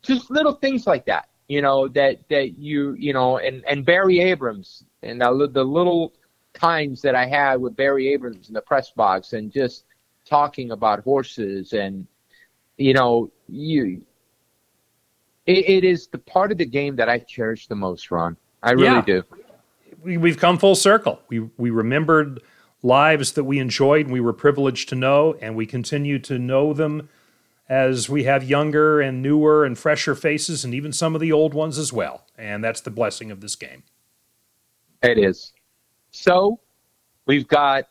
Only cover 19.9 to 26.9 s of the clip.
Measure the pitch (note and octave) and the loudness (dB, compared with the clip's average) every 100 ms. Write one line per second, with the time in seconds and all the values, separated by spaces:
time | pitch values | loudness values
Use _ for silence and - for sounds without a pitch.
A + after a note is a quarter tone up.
19.9 | - E3 E3+ E3+ D3 F3 F3+ G3 F#3+ G3+ | -18 -8 0 0 2 2 4 4 4 4
20.9 | A3 D3 - _ A#2 A2+ - A#2+ A2+ A2+ | 4 2 -6 _ -8 -8 -6 -2 0 0
21.9 | C#3 D#3 D#3+ D3 C3 _ _ _ _ B2 | 0 2 2 2 -8 _ _ _ _ 2
22.9 | C3 D3+ D#3 C3 - C3+ C#3 C3 - C3+ | 4 4 2 0 -4 -2 -2 -4 0 4
23.9 | D3+ D3 B2+ A#2 A2 D3+ C#3+ C#3 B2 - | 4 2 -2 -2 2 2 2 0 -2 -8
24.9 | C3 C3 C#3+ D#3 D#3 A2 A2 A2 B2+ A#2 | -4 2 2 2 -2 -8 -8 -6 -6 -6
25.9 | D3 C#3+ C#3+ B2+ B2+ B2 C3 D3 C#3+ D#3 | -4 -2 -4 -4 -6 -2 0 0 0 -2